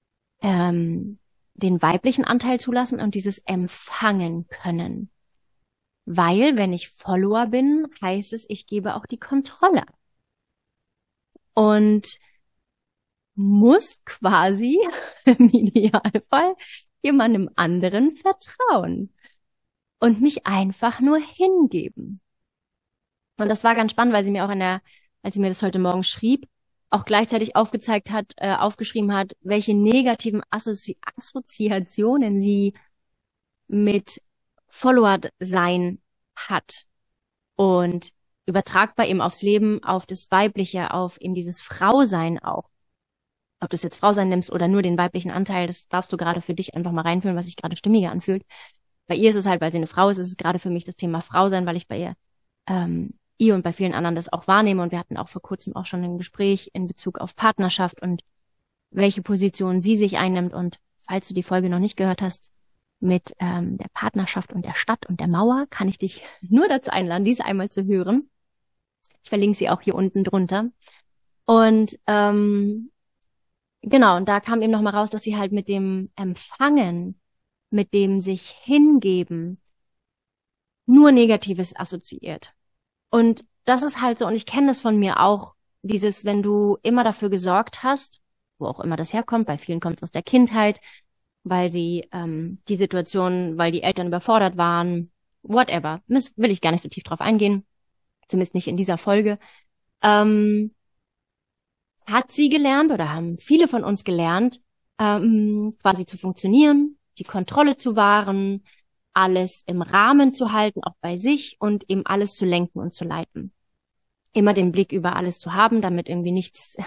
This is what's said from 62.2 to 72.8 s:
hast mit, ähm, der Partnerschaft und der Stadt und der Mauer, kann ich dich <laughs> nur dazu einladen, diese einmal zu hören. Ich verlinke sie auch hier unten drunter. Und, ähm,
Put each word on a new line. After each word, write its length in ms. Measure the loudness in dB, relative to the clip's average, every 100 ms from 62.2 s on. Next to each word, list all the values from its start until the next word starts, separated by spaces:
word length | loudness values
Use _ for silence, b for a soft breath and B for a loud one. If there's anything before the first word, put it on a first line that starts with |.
hast 280 | -6 -8 _ _ _ _ _ _
mit, 340 | -2 0 -2 -8
ähm, 360 | -6 -4 -6 -8
der 100 | -10
Partnerschaft 600 | -8 -6 -4 -4 -6 -8
und 120 | -10
der 100 | -8
Stadt 320 | -6 -6 -6 -6
und 120 | -6
der 100 | -2
Mauer, 380 | 0 2 0 -4
kann 200 | -4 -4
ich 100 | -4
dich 240 | -8 -10 B
<laughs> 80 | B
nur 260 | 0 2 4
dazu 240 | 0 -2
einladen, 320 | -4 -4 -2
diese 200 | -2 -2
einmal 260 | -2 -4 -4
zu 140 | -4
hören. 460 | -2 -2 0 -2 -2 _ _ _ _ _ _ _ _ _
Ich 60 | -6
verlinke 260 | 0 0 0
sie 120 | 0
auch 120 | -2
hier 160 | -2 -2
unten 260 | -2 -2
drunter. 440 | -2 0 -2 -2 -6 -10 b b _ _ _ _
Und, 540 | 2 6 6 4 2 -4 -2
ähm, 840 | 2 2 2 2 0 -2 -4